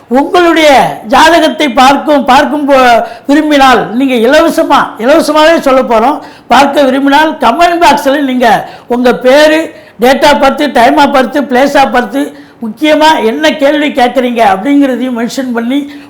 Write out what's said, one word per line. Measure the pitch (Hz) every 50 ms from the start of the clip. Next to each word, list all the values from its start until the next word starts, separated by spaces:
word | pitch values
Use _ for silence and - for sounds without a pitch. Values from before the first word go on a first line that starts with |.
| - -
உங்களுடைய | 240 269 294 359 359 359 349 339 320 320 311 302 269 233 185 156 143 - -
ஜாதகத்தை | 214 262 254 311 320 339 339 311 311 247 - 302 285
பார்க்கும், | 220 269 254 269 277 277 - 294 294 277 226
பார்க்கும் | 190 247 285 294 240 277 302 294 269
போ-, | 277 269 254 247 233 226 233 - - - -
விரும்பினால் | - 285 311 302 302 302 277 269 262 247 202 180 170 208
நீங்க | 247 277 262 254
இலவசமா, | 240 214 247 294 311 330 330 - 320 311 - 294 254 180 - - -
இலவசமாவே | 208 254 302 330 - 294 302 311 311 320 339 320
சொல்ல | - 277 262 262
போறோம். | 254 208 233 220 220 269 302 285 - - - - - -
பார்க்க | 240 254 285 285 277 302
விரும்பினால் | 285 262 247 277 277 277 277 302 311 320 311 -
கமெண்ட் | 254 226 - - 339 359 339 339
பாக்ஸ்ல | 339 302 277 - - 269 269 302
நீங்க | 285 262 254 247 240 226 196 160 - - - - -
உங்க | - 240 247 247 247 226
பேரு, | - - 254 269 294 302 311 311 320 320 311 - - - - - -
date | 214 254 269 240 320
of | 294
birth, | 277 226 277 269 - - 294 269
time | 214 262 226 269 294 302
of | 285
birth, | 254 - 262 262 - -
place | 294 254 - 254 247 277 285 285
of | 285 269 226
birth, | 220 247 233 202 220 277 294 277 - - - - - _
முக்கியமா | 233 220 208 - 302 302 302 294 302 320 311 277 214
என்ன | 220 240 294 311 311 254
கேள்வி | - 277 277 302 294 302 285
கேட்குறீங்க | 208 269 240 247 - 269 247 247 240 233 226
அப்படிங்கிறதையும் | 202 190 196 208 285 285 285 277 262 254 226 254 262 247 226
மென்ஷன் | 233 233 - 269 262 254
பண்ணி | 233 233 233 240 269 285 285 - - - -